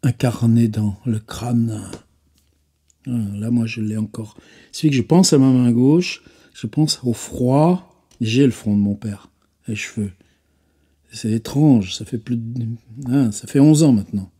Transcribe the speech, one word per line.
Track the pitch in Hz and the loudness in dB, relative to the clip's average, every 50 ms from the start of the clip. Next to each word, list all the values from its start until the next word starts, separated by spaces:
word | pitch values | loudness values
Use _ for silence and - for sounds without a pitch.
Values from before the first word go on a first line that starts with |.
| - | 0
incarné | 127 120 - - 127 113 - 120 117 113 117 117 110 | -2 -2 0 -2 -2 -2 0 0 2 4 4 2 2
dans | 107 113 107 104 101 - _ | 0 -2 -4 -4 -4 -6 _
le | 127 110 107 | -6 -6 -6
crâne. | - - - - 107 120 123 120 113 113 107 104 98 92 - - _ _ _ _ _ _ _ _ _ _ _ _ _ _ _ _ _ _ _ _ _ 131 | -6 -12 -14 -12 -6 -2 -2 0 -2 -2 -4 -8 -12 -14 -18 -18 _ _ _ _ _ _ _ _ _ _ _ _ _ _ _ _ _ _ _ _ _ -6
Ah, | 123 117 110 101 101 101 | -6 -4 -4 -4 -6 -6
là, | 107 113 | -4 -2
moi, | 120 120 113 | 0 0 -2
je | 113 - - | -2 -6 -8
l'ai | 107 107 107 110 | -8 -6 -6 -6
encore. | 107 107 - - 110 107 - - _ _ _ - - _ | -6 -8 -8 -12 -14 -14 -16 -20 _ _ _ -20 -20 _
C'est | _ - - 156 | _ -2 -2 0
que | 139 | 0
je | 131 | 0
pense | 113 - 156 175 190 - - | 0 2 4 4 4 4 4
à | 143 | 4
ma | 135 131 | 4 4
main | 127 127 123 120 | 4 4 4 2
gauche, | 117 117 123 135 151 175 180 - - - _ - _ _ _ _ _ | 2 4 4 4 4 2 2 -2 -8 -12 _ -20 _ _ _ _ _
je | - - 110 | -12 -12 -8
pense | - - 151 151 - - - | -2 -2 0 0 -2 -4 -4
au | 120 113 | -4 -4
froid, | - - - - - 127 123 131 143 151 170 180 180 - _ _ _ _ _ _ _ | -4 -6 -12 -6 -2 0 2 2 4 4 2 2 0 -4 _ _ _ _ _ _ _
j'ai | 120 110 113 127 143 | -4 -2 2 4 2
le | 135 | 2
front | 113 - - 107 104 | 2 0 -2 0 0
de | 104 | 2
mon | 101 101 101 | 2 0 -2
père, | 101 - 107 101 101 - _ _ _ _ _ _ _ _ - | -4 -6 -10 -10 -10 -16 _ _ _ _ _ _ _ _ -10
les | 110 | -10
cheveux. | 104 - - - 113 104 98 90 _ _ _ _ _ _ _ _ _ _ _ _ _ _ _ _ _ _ _ | -10 -10 -10 -8 -8 -8 -8 -10 _ _ _ _ _ _ _ _ _ _ _ _ _ _ _ _ _ _ _
C'est | - - - 113 | -20 -8 -6 -4
étrange, | 110 113 110 - - 139 151 156 135 113 98 92 - | -4 -4 -4 -4 -2 2 4 4 4 4 2 -2 -8
ça | - 85 | -12 -12
fait | - - 117 | -10 -10 -10
plus | 107 - 123 117 | -6 -6 -6 -6
de, | 113 113 120 127 117 113 117 117 _ _ 113 123 147 120 | -6 -8 -8 -8 -8 -8 -8 -10 _ _ -18 -14 -6 -2
hein, | 123 143 135 113 | 0 0 0 0
ça | 104 - - - | -2 -6 -12 -2
fait | - 143 | 2 4
onze | 139 151 156 147 165 | 6 6 6 6 6
ans | 147 127 | 4 4
maintenant. | 104 98 - - 101 95 - _ _ | 2 0 -2 -6 -8 -8 -8 _ _